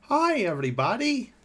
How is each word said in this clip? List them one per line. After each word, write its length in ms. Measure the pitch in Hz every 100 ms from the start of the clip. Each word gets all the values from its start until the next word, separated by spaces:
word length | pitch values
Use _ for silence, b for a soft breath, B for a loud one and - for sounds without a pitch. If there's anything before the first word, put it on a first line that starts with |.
Hi, 360 | - 285 339 320
everybody. 920 | 185 147 135 127 135 220 294 285 233 -